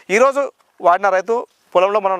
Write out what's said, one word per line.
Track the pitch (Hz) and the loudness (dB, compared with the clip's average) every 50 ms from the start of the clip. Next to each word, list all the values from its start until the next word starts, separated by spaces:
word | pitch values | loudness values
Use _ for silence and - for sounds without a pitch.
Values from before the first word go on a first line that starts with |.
| _ - 180 | _ -4 0
ఈరోజు | 220 254 277 262 277 277 - - _ _ _ _ - 202 170 | 2 2 2 2 -2 -4 -6 -8 _ _ _ _ -2 0 2
వాడిన | 170 190 202 196 190 185 | 2 2 2 0 0 0
రైతు | 185 170 233 240 - - _ _ _ _ - | -2 -2 -4 -6 -6 -10 _ _ _ _ 0
పొలంలో | 180 185 202 202 214 196 190 | 0 0 2 0 -2 -2 -2
మనం | 190 180 | -2 -2